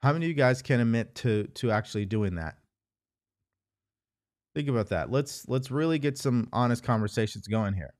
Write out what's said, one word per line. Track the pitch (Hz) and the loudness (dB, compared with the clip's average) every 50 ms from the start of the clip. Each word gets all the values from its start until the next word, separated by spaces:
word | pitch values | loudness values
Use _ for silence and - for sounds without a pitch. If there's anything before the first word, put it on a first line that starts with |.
How | - 131 147 | 4 2 2
many | 165 170 | 2 0
of | 165 | -2
you | 165 | 2
guys | 143 135 127 131 131 | 4 4 4 4 2
can | 131 - 143 120 | 0 0 2 4
admit | 120 117 113 117 113 - - | 4 4 4 2 0 -2 -8
to, | - - 123 110 107 104 - - | -4 0 0 2 2 0 -2 -6
to | - - 120 | -4 0 2
actually | 107 104 110 - - 107 104 | 2 2 0 -2 -4 -4 -4
doing | 98 107 110 104 98 90 | -2 0 0 0 0 -2
that? | 85 80 78 - _ _ _ _ _ _ _ _ _ _ _ _ _ _ _ _ _ _ _ _ _ _ _ _ _ _ _ _ _ _ _ _ _ _ _ _ _ _ _ _ | -4 -8 -8 -10 _ _ _ _ _ _ _ _ _ _ _ _ _ _ _ _ _ _ _ _ _ _ _ _ _ _ _ _ _ _ _ _ _ _ _ _ _ _ _ _
Think | 151 147 139 | -4 -2 0
about | 131 117 104 98 | 2 0 0 0
that. | 101 87 73 58 | 0 -2 -2 0
Let's, | 110 135 139 - - - - - | 0 0 0 -2 -6 -14 -8 -4
let's | 123 131 131 131 | -2 -2 -2 -2
really | 127 143 156 165 165 156 | -2 -2 0 2 0 2
get | 139 143 135 135 | 0 -2 -2 -2
some | - 143 123 120 110 - | -2 0 2 2 0 0
honest | - 110 123 120 120 117 - | 0 0 2 2 0 0 0
conversations | - 123 110 107 104 - - 110 104 - 104 95 - | 0 0 0 0 0 0 0 -2 -2 -2 -8 -6 -2
going | 104 110 110 101 98 | -2 0 0 0 -2
here. | 95 78 - - | -4 -4 -8 -12